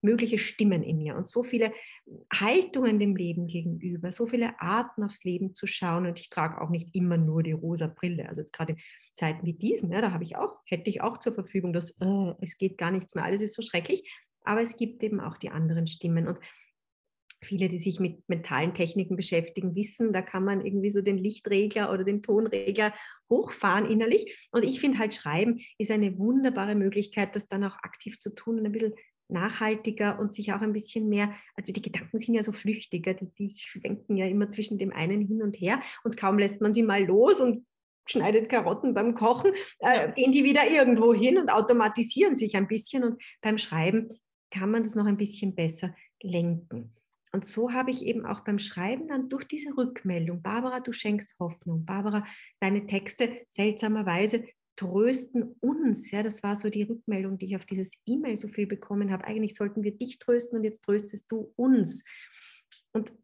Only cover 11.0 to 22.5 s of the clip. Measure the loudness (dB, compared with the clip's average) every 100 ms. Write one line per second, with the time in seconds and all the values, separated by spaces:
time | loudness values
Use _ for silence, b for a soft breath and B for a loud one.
11 | -4 -4 -6 -6 -4 -4 -2 -2 -4 -4
12 | 0 0 0 -4 -10 -4 -4 -2 -2 -2
13 | -4 -6 -2 -2 -2 -6 -4 -4 -2 -4
14 | B B B _ -2 0 0 -2 -6 -2
15 | -4 -2 -4 -8 -8 0 0 0 -2 -4
16 | 0 0 0 -4 B B B _ _ _
17 | _ _ _ -20 -8 -2 -2 0 -4 -2
18 | -2 -4 _ -6 -2 -2 -2 0 -2 -2
19 | -2 -4 0 0 0 -4 -4 -2 -6 -2
20 | 0 0 -2 -2 0 0 -2 -2 0 0
21 | 0 0 -2 -4 0 2 2 0 0 0
22 | 0 -2 2 2 2